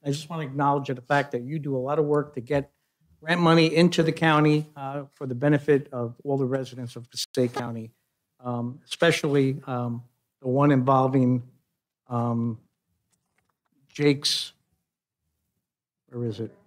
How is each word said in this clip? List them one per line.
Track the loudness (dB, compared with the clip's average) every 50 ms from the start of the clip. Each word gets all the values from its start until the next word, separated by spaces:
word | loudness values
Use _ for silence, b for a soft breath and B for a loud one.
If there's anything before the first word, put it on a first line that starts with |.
| _
I | -4
just | -6 -6 -6 -10
wanna | -10 -8 -8
acknowledge | -8 -4 -2 0 0 0 0 -2 -4
the | -8 -8
fact | -2 _ 0 0 0 -2
that | -6 -8 -6
you | -6 -10 -8
do | -6 -4 -4
a | -4
lot | -4 -2 0 0
of | 0
work | 2 0 0 -2 -4 -8
to | -12
get | -6 -2 -2 -2 -2 -4 _ _ _ _ _ _ _ _ _ _
grant | -4 -2 0 2
money | 4 6 6 6 6 4 4
into | 4 4 4 4 2 0
the | 0
county, | 0 2 2 4 4 6 6 4 4 2 0 -4 _
uh, | -12 -12 -8 -8 -10 -10 -12 _
for | _ -8 -8
the | -6
benefit | 0 2 2 2 2 4 2 2 2 2 -2
of | -6 -6 -6 -6 -8 _ -6
all | -4 -2 -2
the | 0
residents | -2 -2 -4 -6 -6 -10 -12 -12 -12 -12
of | -14 -18 _
Passaic | _ -10 -10 _ _ -2 -2 0 -2
County, | -6 -8 -6 -8 -10 -12 -14 _ _ _ _ _ _ _ _ _ _
um, | -10 -8 -6 -4 -6 -6 -8 -12 _
especially, | _ -4 0 2 2 2 2 0 0 2 2 2 2 -2 -4 -8 -8
um, | -6 -6 -4 -4 -6 -8 -10 _ _ _ _ _ _ _
the | -6 -2
one | 0 2 4 4
involving, | 4 4 4 4 4 4 4 2 2 2 2 2 2 0 -2 -8 _ _ _ _ _ _ _ _ _ _ _ _
um, | -4 -4 -2 -2 -2 -2 -2 -4 -6 -8 _ _ _ _ _ _ _ _ _ _ _ _ _ _ _ _ _ _ _ _ _ _ _ _ _ _
Jake's, | _ 0 2 2 2 2 0 -4 -2 -2 -6 -8 _ _ _ _ _ _ _ _ _ _ _ _ _ _ _ _ _ _ _ _ _ _ _ _ _ _ _ _ _ _ _ _
where | -10 -6 -6 -6
is | -6 -6
it? | -8 -10 -12 _ _